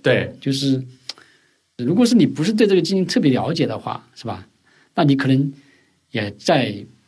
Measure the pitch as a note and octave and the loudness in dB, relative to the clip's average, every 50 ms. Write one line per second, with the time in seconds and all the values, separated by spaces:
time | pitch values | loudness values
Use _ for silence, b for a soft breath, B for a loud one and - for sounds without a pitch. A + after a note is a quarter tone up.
0 | - C#3 A#2+ G2+ F2 - - - - C#3 C3+ C3+ C#3 C3+ C3 B2+ B2+ B B B | 0 0 0 2 0 -6 -10 -8 -6 -4 -4 -2 -2 -2 -2 -2 -4 B B B
1 | B B B B B B B B B B B B B _ _ - A#2+ C3 F3 G#3+ | B B B B B B B B B B B B B _ _ -6 -2 -2 2 2
2 | B3 A#3 B3 G#3 D3 A#2 - C#3+ D#3 G3+ A3 G#3+ A3+ G3+ F#3+ F3+ D#3 D#3 G3 F#3+ | 2 4 4 4 2 2 0 -2 -4 -2 0 2 2 4 4 2 0 0 -2 -2
3 | F3+ F3+ - B3+ E3+ C#3+ B2+ G2+ F#2+ B2+ - E3 C3+ A2+ A2 - - A#2+ A#2 - | -2 0 -2 0 2 2 0 0 -2 -4 -2 -4 -4 -4 -4 -8 -8 -10 -10 -10
4 | _ _ _ - - A#2+ G2 F#2 F#2+ _ _ _ b b b b b b b G3 | _ _ _ -14 -12 -12 -12 -12 -14 _ _ _ b b b b b b b 0
5 | D#3+ C#3+ C#3 C3+ - C3+ C3 C3+ C#3+ C#3+ b b b b b b b b b b | 2 2 2 2 2 2 2 2 2 -2 b b b b b b b b b b
6 | b _ - A2 G#2 G2+ G2+ - - - E3 C#3 A#2 G#2+ G#2 G2+ - - _ _ | b _ -6 -6 -6 -6 -8 -6 0 2 2 2 2 -2 -6 -10 -14 -18 _ _
7 | _ | _